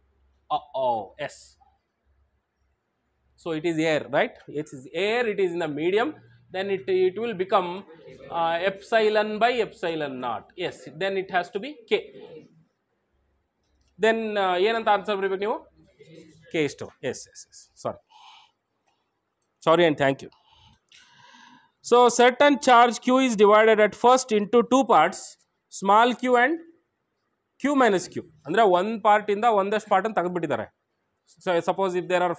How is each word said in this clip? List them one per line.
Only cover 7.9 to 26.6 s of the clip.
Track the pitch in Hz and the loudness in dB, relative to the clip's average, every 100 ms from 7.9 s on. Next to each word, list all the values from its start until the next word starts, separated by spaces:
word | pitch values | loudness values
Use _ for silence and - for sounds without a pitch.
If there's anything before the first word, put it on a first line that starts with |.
| - - - - | -20 -20 -20 -10
uh, | 170 165 170 190 | -4 -4 -2 -4
epsilon | 196 - 226 214 214 208 214 | -6 -2 0 2 0 -2 0
by | 233 | 0
epsilon | 254 190 - 175 160 147 127 | 0 -6 -6 -6 -6 -8 -8
naught. | 123 104 - - | -8 -8 -12 -10
Yes, | 165 - 147 151 | -10 -10 -20 -8
then | 190 190 | -6 -6
it | 190 | -4
has | 185 175 | -6 -4
to | 202 | -10
be | 254 302 - | -12 -16 -4
K. | 202 - - - - - _ _ _ _ _ _ _ _ _ _ _ _ _ _ - | -4 -4 -20 -20 -20 -20 _ _ _ _ _ _ _ _ _ _ _ _ _ _ -2
Then, | 214 226 220 208 | 0 0 -4 -4
uh, | 190 180 208 | -2 0 0
ಏನಂತ | 226 220 202 | 0 0 -2
ಆನ್ಸರ್ | 190 202 | -2 -4
ಬರೀಬೇಕು | 196 190 | -4 -4
ನೀವು? | 208 302 - _ _ _ - - - _ _ | -6 -6 -10 _ _ _ -20 -20 -20 _ _
K | 170 143 | -4 -4
ಇಷ್ಟು. | - 101 _ 131 | -6 -16 _ -10
Yes, | 113 - | -10 -16
yes, | - - | -20 -20
yes. | - - _ | -20 -20 _
Sorry. | 117 - _ _ - - _ _ _ _ _ _ _ _ _ _ _ _ 160 | -12 -12 _ _ -20 -20 _ _ _ _ _ _ _ _ _ _ _ _ 2
Sorry | 165 170 | 4 4
and | 139 | 2
thank | 139 135 | 0 -2
you. | - _ _ _ _ _ _ _ _ _ - - - - _ _ - | -10 _ _ _ _ _ _ _ _ _ -20 -20 -20 -20 _ _ 2
So, | 240 240 233 | 6 6 6
certain | 240 247 285 277 | 4 6 2 4
charge | - 240 247 220 - | 6 6 6 2 0
Q | 254 | 2
is | 262 208 | 2 4
divided | 208 214 220 214 208 | 6 6 6 4 2
at | - | 2
first | 240 254 - 208 | 4 4 2 -2
into | 202 240 196 | 2 2 4
two | 262 247 | 0 4
parts, | 175 170 - - - _ _ _ - | 4 4 -2 -16 -20 _ _ _ -6
small | 196 214 240 233 | 2 4 4 0
q | 254 240 | 0 2
and | 254 330 | 2 -2